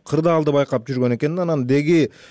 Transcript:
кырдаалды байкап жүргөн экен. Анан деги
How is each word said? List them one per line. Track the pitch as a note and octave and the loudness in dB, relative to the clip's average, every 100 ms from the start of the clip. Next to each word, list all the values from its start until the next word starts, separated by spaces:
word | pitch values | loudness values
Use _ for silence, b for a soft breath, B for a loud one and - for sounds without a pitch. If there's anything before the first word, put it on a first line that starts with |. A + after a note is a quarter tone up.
кырдаалды | - D3 E3 D#3+ D3+ | -4 -2 2 2 2
байкап | C#3+ C#3 B2+ | 0 0 -4
жүргөн | A#2 B2+ B2 A#2+ | -4 -2 0 0
экен. | D3+ F3+ | -2 -2
Анан | F3 D3+ | -2 -2
деги | B2 C#3 D3 E3+ B2+ B B | 0 0 2 2 0 B B